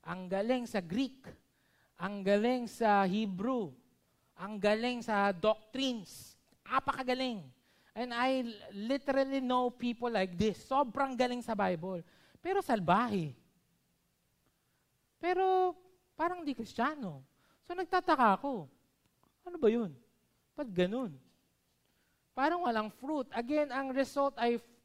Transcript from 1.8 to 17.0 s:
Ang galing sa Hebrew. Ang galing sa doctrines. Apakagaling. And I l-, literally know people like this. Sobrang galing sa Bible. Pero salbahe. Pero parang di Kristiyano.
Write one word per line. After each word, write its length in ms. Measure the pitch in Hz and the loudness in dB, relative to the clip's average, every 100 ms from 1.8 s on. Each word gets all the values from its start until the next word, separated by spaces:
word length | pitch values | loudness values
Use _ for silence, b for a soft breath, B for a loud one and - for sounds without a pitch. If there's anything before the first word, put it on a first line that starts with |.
| _ _ | _ _
Ang 260 | 185 202 | -8 -4
galing 460 | 190 202 233 254 233 | 2 4 4 0 -4
sa 360 | - 226 202 196 | 0 4 6 4
Hebrew. 640 | 202 220 185 226 262 170 127 _ _ _ _ _ - | 2 -2 -2 -2 -2 -2 -8 _ _ _ _ _ -12
Ang 240 | 196 214 | -10 0
galing 400 | 202 214 247 247 | 2 2 0 -4
sa 320 | 226 208 202 | 0 2 2
doctrines. 1040 | 185 214 214 - 262 269 233 170 - - - _ _ | 4 2 2 -4 -4 -2 -2 -10 -18 -20 -20 _ _
Apakagaling. 760 | - 262 285 247 254 254 262 214 139 _ b b b 214 | -2 -2 0 -4 -2 0 0 -4 -10 _ b b b -8
And 160 | 247 | -4
I 320 | 240 254 262 | 0 2 2
l-, 160 | 233 208 - 202 | -2 -8 -12 -8
literally 640 | 220 277 277 269 269 269 | -2 -2 2 2 2 0
know 320 | 254 254 247 | 2 2 2
people 400 | 247 240 233 240 | 0 -4 -2 -2
like 240 | 220 190 175 | 0 0 2
this. 240 | 214 - - | 0 0 -2
Sobrang 480 | 262 269 254 269 247 | 0 0 0 -2 2
galing 240 | 247 247 | 0 0
sa 160 | 233 208 | -4 0
Bible. 480 | 196 175 180 185 - b b b 339 | 0 0 -4 -8 -10 b b b -2
Pero 160 | 392 | -2
salbahe. 720 | - 226 170 190 240 202 151 123 _ _ _ _ _ _ _ _ _ _ _ _ _ _ _ _ _ _ | 0 0 4 4 4 -2 -4 -8 _ _ _ _ _ _ _ _ _ _ _ _ _ _ _ _ _ _
Pero 560 | 339 359 381 370 370 349 - _ _ | -2 2 4 4 2 -2 -18 _ _
parang 320 | - 330 359 302 | -4 -4 -2 -6
di 80 | |
Kristiyano. 720 | 254 226 - 254 302 | -6 -8 -2 -2 -2